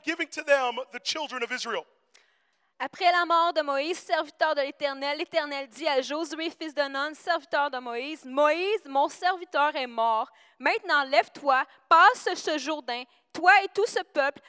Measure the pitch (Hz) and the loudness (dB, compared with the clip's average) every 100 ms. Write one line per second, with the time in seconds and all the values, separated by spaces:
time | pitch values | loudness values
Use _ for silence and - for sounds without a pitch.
0 | - 330 320 - 311 277 247 233 - 240 | -4 -4 -4 -4 2 2 2 -4 -10 -10
1 | - 320 294 247 233 247 233 190 - _ | -6 -6 -6 -6 -6 -6 -6 -8 -8 _
2 | _ _ _ _ _ _ _ - 262 - | _ _ _ _ _ _ _ -10 -10 0
3 | 359 349 339 339 339 330 294 269 302 339 | 2 2 2 2 2 0 -2 -2 -4 -6
4 | - 349 196 - 311 294 277 - 285 269 | -4 -4 -2 -2 0 0 -4 -4 -6 -4
5 | 277 302 330 330 294 277 277 220 311 269 | -4 -4 -4 -2 -2 -6 -10 -6 -2 0
6 | 254 302 330 311 330 - 320 285 277 269 | -2 -4 -6 -6 -8 -8 -8 -4 -4 -2
7 | 294 302 - 339 - 302 285 254 247 233 | -6 -6 -4 -4 -2 -2 -2 -4 -8 -8
8 | 277 311 262 262 294 320 381 427 285 269 | -8 -10 -6 2 2 2 -2 -4 -2 0
9 | 311 - 359 349 359 302 294 302 254 233 | 0 0 -2 -2 -4 0 0 -2 -6 -2
10 | 226 220 269 _ _ - 269 440 381 294 | 0 0 -4 _ _ -4 -2 -2 0 0
11 | 269 285 - - 285 254 - _ - 330 | 2 2 0 -2 2 2 0 _ 4 8
12 | 381 508 - 359 - 302 262 302 240 240 | 8 6 -2 -4 -2 -4 -4 -6 -6 -10
13 | 254 _ _ - 349 403 392 - 427 427 | -10 _ _ 2 6 6 6 -2 -2 -2
14 | - 302 277 - | -4 0 0 -2